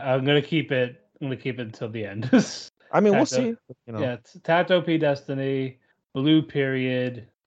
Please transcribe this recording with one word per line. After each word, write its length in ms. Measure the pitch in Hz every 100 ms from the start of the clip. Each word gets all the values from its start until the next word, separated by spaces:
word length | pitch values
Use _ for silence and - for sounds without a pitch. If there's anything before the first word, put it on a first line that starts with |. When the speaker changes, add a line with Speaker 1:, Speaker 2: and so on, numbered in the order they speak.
| 135
Speaker 1:
I'm 100 | 131
gonna 180 | 131 147
keep 300 | 143 165 131
it, 340 | 131 123 127 _ _
I'm 80 | 139
gonna 80 | 120
keep 220 | 135 120
it 40 |
until 260 | 113 - 117
the 160 | 113
end. 240 | 101 98 123
<laughs> 400 | 247 - - - _ _
Speaker 2:
I 80 | 165
mean, 140 | 208
we'll 100 | 202 294
Speaker 1:
Tact 60 | 254
O-, 40 |
Speaker 2:
see, 100 | 240 233 _ 127 -
you 60 |
know. 80 | 113
Speaker 1:
yeah, 160 | 127 120
t-, 220 | _ 180
Tact 300 | - 165 175
O 120 | 185
P 160 | 165 160
Destiny, 800 | 151 139 - 135 135 135 131 131 _ _ _
Blue 280 | 135 143 156
Period, 840 | 156 147 135 131 127 127 127 123 - _